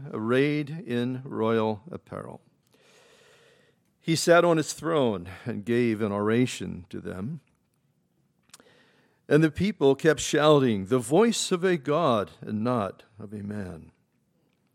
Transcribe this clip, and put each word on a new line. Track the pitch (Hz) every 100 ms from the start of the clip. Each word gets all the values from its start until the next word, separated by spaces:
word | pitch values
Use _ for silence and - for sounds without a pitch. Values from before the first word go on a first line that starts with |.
| 135
arrayed | 113 110 127 147 151 143 160 -
in | 120 123 127 135
royal | 110 113 113 110 107 -
apparel, | - - 98 107 - _ _ _ _ _ _ _ _ _ _ _ _ _ _ _ _
he | - 160
sat | - 170 175
on | 160
his | 151
throne | - 151 160 123 98 87 92 123
and | 107 101
gave | 117 120 104
an | 107
oration | 101 104 117 127 - 90 87 90
to | 98
them. | 90 92 107 165 - _ _ _ _ _ _ _ _ _ _ - _ _ _ _ _ _ -
And | 151
the | 160
people | - 190 202 139 135
kept | 160 139
shouting, | - 151 151 147 131 104 95
"The | 127
voice | 120 160 233 - -
of | 185
a | 185 175
god | 135 147 160 110 92 -
and | 110 107
not | 117 123 95 - _ 98
of | 107
a | 104
man." | 101 104 92 82 78 _ _ _ _ _ _ _ _